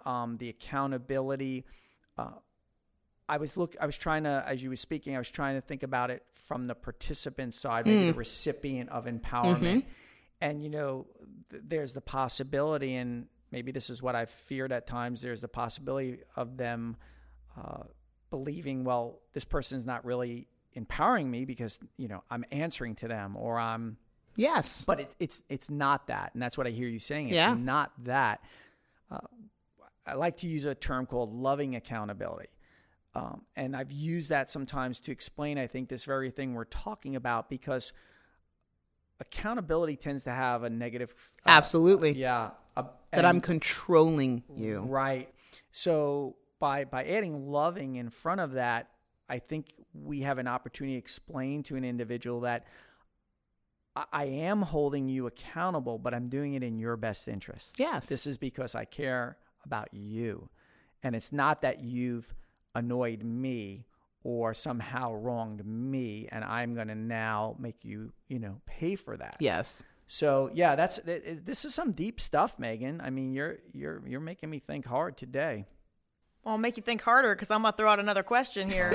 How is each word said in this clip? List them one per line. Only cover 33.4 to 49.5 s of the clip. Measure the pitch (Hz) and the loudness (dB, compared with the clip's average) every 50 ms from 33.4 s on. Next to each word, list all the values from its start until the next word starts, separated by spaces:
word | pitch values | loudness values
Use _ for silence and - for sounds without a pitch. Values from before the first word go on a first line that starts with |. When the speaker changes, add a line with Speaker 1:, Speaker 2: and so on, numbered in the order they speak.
| - _ - | -16 _ -8
Speaker 1:
and | - 135 131 139 | -6 -4 -4 -4
I've | 131 135 139 139 | -6 -6 -8 -6
used | 143 151 160 165 170 156 147 | -4 -2 -2 -2 -2 0 0
that | 156 139 135 - | 2 0 0 0
sometimes | - 151 135 - - 135 127 127 120 - | -4 -8 -6 -4 -4 -2 -2 -2 -4 -6
to | - - | -8 -8
explain, | 131 - - - - - 147 147 147 139 | -8 -8 -8 -10 -8 -6 -4 -2 -2 -2
I | 127 117 | -2 -4
think, | - 131 131 - | -4 -6 -6 -6
this | 131 123 - | -6 -6 -4
very | 139 135 135 131 127 | -2 -2 -2 -2 -2
thing | 120 - 135 131 123 | -4 -4 -4 -4 -4
we're | 117 113 | -4 -6
talking | - - - - 208 214 - - 135 135 | -6 -6 -6 -6 -6 -8 -8 -6 -6 -4
about, | 127 123 123 120 113 - - | -2 0 0 0 0 0 -2
because | - 127 - 143 131 127 - - - - - _ _ _ _ _ _ _ _ _ _ _ _ _ _ _ _ _ _ _ _ _ _ - | -6 -8 -4 -2 -2 -2 -4 -6 -10 -14 -20 _ _ _ _ _ _ _ _ _ _ _ _ _ _ _ _ _ _ _ _ _ _ -18
accountability | - - - - - 214 240 240 180 151 160 165 170 156 143 | -16 -10 -6 -4 -4 -2 -2 -2 0 2 4 4 4 2 0
tends | - - 151 143 139 - | -2 -4 -4 -4 -4 -4
to | 131 | -4
have | 120 131 131 123 123 117 120 | -2 0 2 2 2 2 0
a | 117 | -2
negative, | 113 113 120 120 113 120 123 - - - - - _ _ - | -2 -2 -4 -4 -4 -6 -6 -8 -10 -14 -20 -20 _ _ 10
uh, | 170 | 12
Speaker 2:
Absolutely. | 165 156 151 - - 165 165 180 196 185 156 151 | 12 12 12 8 6 8 10 10 10 10 8 4
Speaker 1:
yeah, | 143 131 131 127 123 117 113 104 - - - _ - | 4 4 2 2 2 2 0 -2 -6 -12 -20 _ -4
a, | - 131 135 - - - - - | -4 -4 -4 -8 -18 -10 0 4
Speaker 2:
That | 170 170 | 8 8
I'm | 175 175 | 8 8
Speaker 1:
and | 175 - | 8 4
Speaker 2:
controlling | - 170 156 - - - - - - 175 160 160 165 160 147 135 131 123 120 - - 143 | 2 0 2 2 0 -2 -2 4 8 10 10 10 10 8 4 4 2 2 0 -4 -8 -8
you. | 117 110 110 107 98 | -6 -4 -2 -2 -2
Speaker 1:
Right. | 101 127 135 135 135 135 135 127 127 - - _ _ - - - - _ | -2 0 0 2 2 2 0 -2 -4 -8 -14 _ _ -20 -20 -20 -20 _
So | - - - 180 165 151 147 143 143 143 143 127 - - _ _ _ - | -10 -2 2 2 4 4 4 2 2 0 -2 -4 -6 -10 _ _ _ 0
by, | 156 143 139 143 139 | 0 2 2 2 0
by | 131 131 127 131 | -2 -2 -2 -2
adding | 151 180 220 208 175 151 143 135 139 | 0 0 0 0 0 -2 -6 -4 0
loving | 143 147 151 170 175 170 139 135 131 | 2 2 2 2 2 -2 -4 -6 -6
in | 123 120 117 | -6 -6 -8
front | - - - 165 185 196 | -8 -6 -2 -2 0 0
of | 170 143 131 | 0 -2 0
that, | 131 123 120 117 117 - - _ _ _ _ _ _ _ - | 0 0 2 0 0 -2 -6 _ _ _ _ _ _ _ -8
I | 131 123 | -8 -8
think | - - | -6 -6